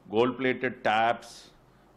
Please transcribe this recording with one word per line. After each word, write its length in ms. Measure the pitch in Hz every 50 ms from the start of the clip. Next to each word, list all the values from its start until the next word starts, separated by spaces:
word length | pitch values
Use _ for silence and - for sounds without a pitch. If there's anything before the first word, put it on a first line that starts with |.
| - -
gold-plated 720 | 101 110 120 127 123 131 131 127 123 123 131 123 104 -
taps, 680 | - 113 107 110 113 117 117 - - - - - - - - - _ - - - - _ _